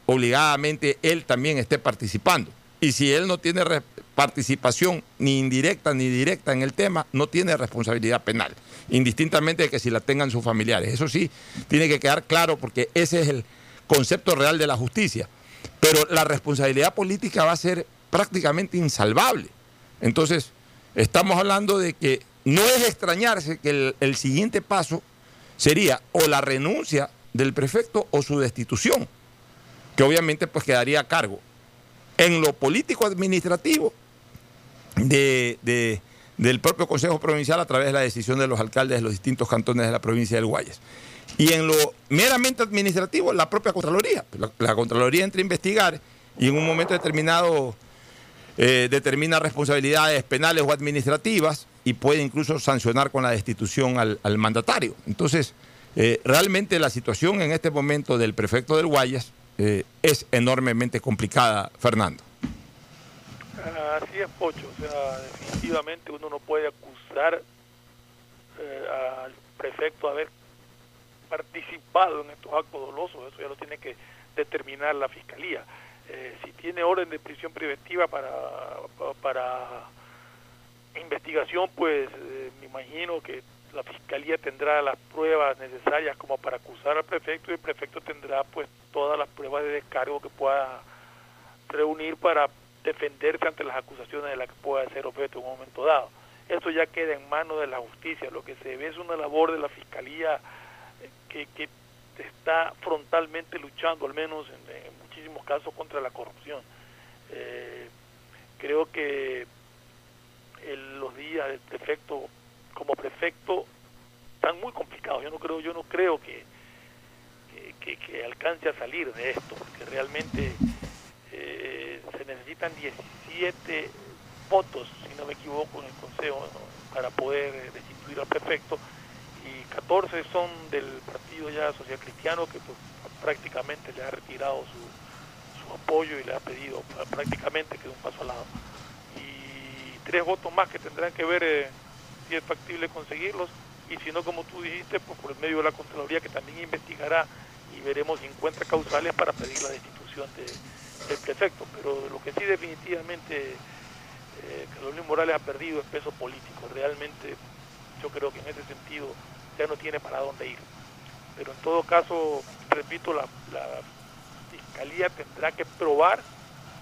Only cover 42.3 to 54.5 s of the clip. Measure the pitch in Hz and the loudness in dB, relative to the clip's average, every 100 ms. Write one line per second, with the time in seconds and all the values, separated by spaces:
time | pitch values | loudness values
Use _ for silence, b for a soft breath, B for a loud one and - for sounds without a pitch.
42.3 | 254 262 247 220 202 196 175 185 311 262 | 4 2 2 0 2 2 2 0 0 2
43.3 | 196 160 208 208 185 151 185 508 381 - | 2 2 2 0 0 2 2 2 0 -4
44.3 | - 110 - 113 107 117 117 127 160 190 | -8 -6 0 2 2 2 4 4 4 2
45.3 | 190 185 180 185 214 185 156 - b b | 0 0 0 2 4 4 2 -10 b b
46.3 | - 127 147 160 160 165 180 156 151 156 | 0 2 4 2 2 2 0 0 0 2
47.3 | 170 175 156 131 110 b b b b b | 4 4 2 0 -6 b b b b b
48.3 | b b - 123 127 123 139 139 139 156 | b b 2 6 6 6 4 2 2 4
49.3 | 160 156 127 143 143 135 151 156 147 - | 2 2 0 2 2 4 4 4 4 2
50.3 | 131 160 165 143 143 147 147 135 151 220 | 2 4 4 4 2 2 0 2 2 2
51.3 | 214 156 151 - - 127 120 135 151 139 | 4 4 2 -8 -6 -2 2 4 4 2
52.3 | 135 147 156 139 131 120 120 135 135 127 | -2 0 0 2 2 4 2 2 2 2
53.3 | 113 98 110 107 - 127 123 113 104 104 | 0 -2 -4 -2 0 2 4 2 2 0
54.3 | 107 110 | 4 4